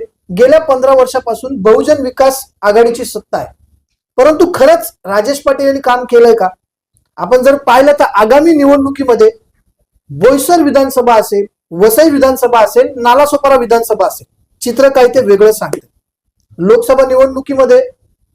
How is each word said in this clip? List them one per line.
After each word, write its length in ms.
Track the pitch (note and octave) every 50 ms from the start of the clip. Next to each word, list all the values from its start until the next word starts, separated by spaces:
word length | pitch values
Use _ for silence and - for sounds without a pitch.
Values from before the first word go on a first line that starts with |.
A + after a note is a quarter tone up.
| A3+ - _ _ _ - F3+ F#3
गेल्या 220 | A#3+ C4+ D4+ D#4+
पंधरा 320 | D#4+ D4 C4+ B3+ B3+ C4+ C4+
वर्षापासून 680 | C4 B3+ B3+ - B3+ - A#3 G#3+ - - C4 C#4 G#3 F#3
बहुजन 400 | A3 A3+ C4 C4+ D4 D4+ D4 C4+
विकास 480 | B3+ B3 - C4 C4+ C4+ - - - _ _ -
आघाडीची 420 | G#3 G#3 A3+ A#3 A#3 A#3 A#3 B3
सत्ता 340 | - - G#3 - _ - D#3+
आहे, 240 | - - - _ _ _ _ _ _ _ _ _ _ _ _
परंतु 360 | - C4 D4+ D#4 - F4 F4 F4+
खरंच 420 | - C4 D4 E4+ E4+ - - - _ _
राजेश 340 | F#3 G3 G#3+ G#3 B3+ C#4 C#4
पाटील 280 | - D4 C4+ C4+ C#4
यांनी 140 | C4+ C#4 C#4
काम 240 | C4+ B3+ B3 B3 B3
केलंय 300 | - A#3+ A#3 A#3 A#3 A3
का? 140 | - F#3+ - - _ _ _ _ _ _ _ _ _ _ _ _
आपण 260 | - E3+ F#3+ B3+ B3+ A#3+
जर 140 | C4+ C#4
पाहिलं 360 | C#4+ - B3+ A#3+ B3+ C4+ D4 C#4+
तर 120 | C#4+ C#4+
आगामी 480 | - - G3+ A3 A3 B3+ D4 D4+ E4+ D#4+
निवडणुकीमध्ये 800 | D4 C#4 C#4 C#4+ C#4+ C4+ C#4 C#4 - C4+ B3+ A#3 G#3 G#3+ A3 A3+ - _ _ _ _ _ _ _ _ _ _ _ _ _ _
बोईसर 520 | C#3 C#3+ F3+ B3 C#4 C#4 C#4 - F4 E4+ D4+
विधानसभा 520 | C#4+ A#3 C#4 C4+ C4 - B3+ A#3+ A#3+ A#3
असेल, 320 | A3 G#3 - G#3 G3+ G3+ - _ _ _ _
वसई 400 | E3 E3+ G3+ A3+ A3 C4 D#4 D#4+
विधानसभा 540 | C#4+ C4+ C4+ C4 C4 B3+ B3+ A#3+ A#3+ A3+ G#3+
असेल, 300 | G3+ - A#3+ C4+ D4 C#4
नालासोपारा 600 | B3 A#3 A#3+ B3 C#4 D4 C#4+ D4 C#4 - C#4 C#4
विधानसभा 500 | B3 A#3+ G#3 A#3 A#3 A#3 - G#3+ F#3 F#3+
असेल, 280 | D#3+ - - - _ _ _ _ _ _ _
चित्र 280 | - A#3+ A#3 - - F3+
काही 180 | - C4 B3
ते 140 | B3 - C4+
वेगळं 320 | A#3 G3+ G3+ G3 G#3 G#3+ G#3+
सांगते. 360 | - F#3 D#3 D3 - - _ _ _ _ _ _ _ _ _ _ _ _ _ - -
लोकसभा 480 | E3+ G3 A3+ A#3 A3+ - C4+ C4 C4+
निवडणुकीमध्ये 760 | C4 C4 B3+ C4+ C4+ C4 C4 C4+ - C#4 C4 C4 A#3+ B3 C4 C4 B4 - _ _ _ _ _ _ _ _